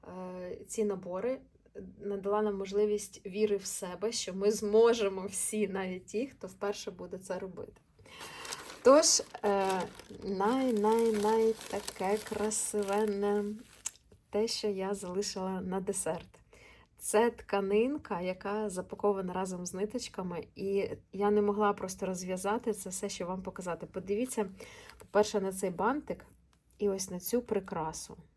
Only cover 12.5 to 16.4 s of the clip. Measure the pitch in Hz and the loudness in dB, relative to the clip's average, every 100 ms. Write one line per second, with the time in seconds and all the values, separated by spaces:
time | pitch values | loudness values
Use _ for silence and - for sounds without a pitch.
12.5 | 208 - 208 196 202 214 202 202 208 208 | -2 -2 -2 0 2 2 2 2 0 -2
13.5 | 214 - - - - _ - _ 202 226 | -6 -14 -12 -12 -12 _ -20 _ -2 0
14.5 | - 214 190 190 202 185 185 202 196 185 | 0 -2 -2 -4 -4 -4 -4 -4 -4 -4
15.5 | 190 185 190 190 196 - 180 - - | -4 -2 -2 -2 -2 -2 -4 -8 -20